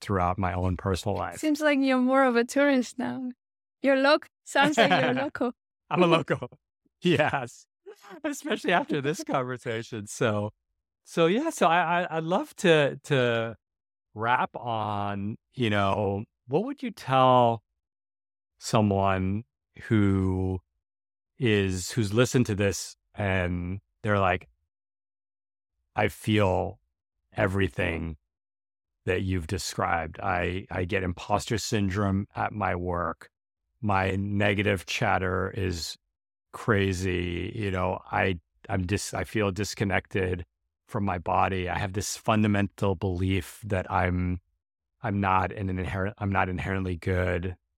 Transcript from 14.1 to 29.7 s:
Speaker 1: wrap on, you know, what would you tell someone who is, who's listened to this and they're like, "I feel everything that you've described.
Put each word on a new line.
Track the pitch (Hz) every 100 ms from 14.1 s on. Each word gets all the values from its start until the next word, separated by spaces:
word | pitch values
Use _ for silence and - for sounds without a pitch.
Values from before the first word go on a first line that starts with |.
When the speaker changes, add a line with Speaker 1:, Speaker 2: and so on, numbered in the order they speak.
| 107
Speaker 1:
wrap | 113 127 185 -
on, | 120 113 107 104 101 101 101 120 _
you | - 117
know, | 104 98 98 101 98 107 _ -
what | 139 240
would | 285
you | 247
tell | 202 - 131 131 127 120 113 _ _ _ _ _ _ _ _ _ _
someone | - 120 107 98 98 95 92 104 117 _ _ -
who | - 110 101 95 95 92 92 92 _ _ _ _ _ _ _ -
is, | 120 104 98 92 87
who's | - 107
listened | 104 127 135 120
to | 98
this | 101 92 - - _
and | - 104 95 90 90 87 95 - _
they're | 110 104
like, | 95 90 - _ _ _ _ _ _ _ _ _ _ _ _ _ _ -
"I | 107
feel | - - 104 101 90 92 101 _ _ _ _ _ -
everything | 107 95 95 - 90 82 82 80 _ _ _ _ _ _ _ _ -
that | 92
you've | 95 92 78
described. | 92 -